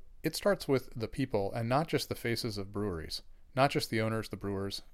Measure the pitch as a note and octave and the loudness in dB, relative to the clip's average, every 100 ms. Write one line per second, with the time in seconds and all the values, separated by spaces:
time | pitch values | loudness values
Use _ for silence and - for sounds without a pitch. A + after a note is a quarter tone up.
0 | - - D#3+ - G#3 G3 - C3+ - - | -14 -6 -4 2 4 4 4 2 2 -4
1 | G#2+ - C3 G#2 G2 A#2 A#2 C3 E3 C#3+ | -4 -2 0 2 2 0 2 2 2 0
2 | - - A#2+ A2+ B2 G#2 G2 G2+ G#2 E2 | -2 -2 0 0 0 -4 -4 -2 0 -2
3 | D2+ - - - - B2+ C3+ D3+ - A2+ | -4 -8 -10 -18 -4 2 4 4 0 2
4 | A2 A2 G#2+ G2+ G2 G2 G2 - - | 2 0 -2 -4 -4 -2 -4 -6 -10